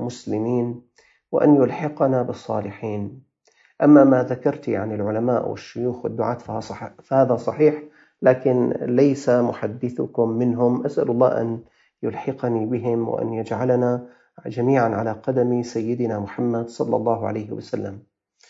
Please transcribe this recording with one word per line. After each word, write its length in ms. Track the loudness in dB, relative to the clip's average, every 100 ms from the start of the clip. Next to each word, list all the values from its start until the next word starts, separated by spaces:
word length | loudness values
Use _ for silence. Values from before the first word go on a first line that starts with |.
مسلمين 840 | -10 -10 -6 -4 0 -2 -2 -6 _ _ _ _ _
وأن 240 | 2 6 6
يلحقنا 640 | 4 0 -8 0 0 2
بالصالحين. 1000 | -2 -6 -6 -6 -6 -8 -6 -6 -6 -10 _ _ _ _ _ _
أما 220 | 8 8
ما 180 | 8 6
ذكرت 460 | 2 -2 -2 -2 -4
عن 240 | -4 -4
العلماء 560 | -4 -4 -2 0 0 -2
والشيوخ 560 | -8 -12 -6 -4 -4
والدعاة 340 | -6 -4 -4 -4
فها 220 | -6 -10
صح-، 320 | -8 -12 -14 -16
فهذا 340 | _ 2 4 2
صحيح، 460 | -2 4 4 4 -10 _ _ _
لكن 480 | 2 4 2 2 2 -2
ليس 480 | 0 4 4 2 2
محدثكم 1000 | 2 2 -2 -6 -6 -8 -4 -6 0 0
منهم. 560 | 2 0 2 2 2
أسأل 260 | -2 -2 -2
الله 300 | 2 2 2
أن 200 | -2 -6 -10 _ _ _
يلحقني 640 | -8 -6 -8 -6 -2 -2 -2
بهم، 420 | -2 -2 -2 -2
وأن 240 | -4 -4
يجعلنا 760 | -6 -6 -4 0 2 2 -2 -6 _ _ -16 -12
جميعاً 420 | -2 2 4 2
على 240 | 0 -4
قدم 500 | -4 -2 0 2 0
سيدنا 560 | -2 -4 -4 -2 -2 -2
محمد 500 | -6 -4 -2 -2 -4
صلى 280 | -6 -2 0
الله 300 | 0 -2 -4
عليه 260 | -6 -8
وسلم. 460 | -12 -8 -8 -8 -12 _ _ _ _